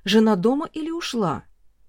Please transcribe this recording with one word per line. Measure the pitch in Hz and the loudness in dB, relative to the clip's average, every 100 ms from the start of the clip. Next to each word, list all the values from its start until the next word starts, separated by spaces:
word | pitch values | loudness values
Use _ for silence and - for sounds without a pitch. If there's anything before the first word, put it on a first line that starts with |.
жена | 190 220 220 202 | 0 4 4 4
дома | 214 277 330 | 2 0 -4
или | 311 311 | -8 -8
ушла? | 339 - 233 180 127 - _ - _ | -6 -6 -2 -2 -4 -8 _ -20 _